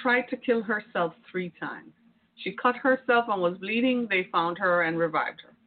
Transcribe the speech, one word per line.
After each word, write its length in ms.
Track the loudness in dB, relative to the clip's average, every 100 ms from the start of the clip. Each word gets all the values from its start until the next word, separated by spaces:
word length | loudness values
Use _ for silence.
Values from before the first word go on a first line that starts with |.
tried 280 | 0 0 0
to 80 | -6
kill 240 | 0 0
herself 520 | 0 -6 -4 -4 -4 -4 -10
three 220 | -8 -8 -8
times. 320 | -12 -12 -16 _ _ _ _ -10
She 160 | -8
cut 220 | -2 -2 0
herself 480 | 0 0 4 2 2
and 140 | 0
was 160 | 0 -2
bleeding. 500 | -2 0 2 0 0
They 200 | -2 0
found 260 | 0 -2 0
her 240 | 2 2
and 140 | 2 0
revived 440 | 0 0 -4 -8
her. 120 | -20 _